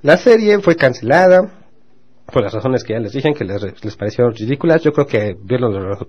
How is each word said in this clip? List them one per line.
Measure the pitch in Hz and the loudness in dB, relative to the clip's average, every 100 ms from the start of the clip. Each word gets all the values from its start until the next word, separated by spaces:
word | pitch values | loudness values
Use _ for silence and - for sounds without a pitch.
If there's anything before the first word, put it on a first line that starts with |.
La | 139 165 | 4 4
serie | - 226 214 208 | 6 4 4 2
fue | 196 165 | 2 2
cancelada | 131 120 110 156 185 185 214 - - - - - - - - | 0 0 0 4 6 4 2 -8 -20 -20 -20 -20 -20 -20 -6
por | 135 | -4
las | 104 | -4
razones | 110 131 127 | -4 -2 -2
que | - | -4
ya | 110 | -6
les | 107 | -6
dije, | 135 151 | -4 -2
que | 147 | -2
les, | 101 101 101 - | -6 -6 -8 -10
les | 107 - | -14 -8
parecieron | 104 - 120 110 | -8 0 -2 -2
ridículas. | 107 135 170 160 | -6 -2 0 2
Yo | 156 | 2
creo | 147 139 | 0 -2
que | 113 104 90 | -2 -2 -8
verlo | 98 123 120 98 95 101 | -4 -2 -2 -4 -6 -8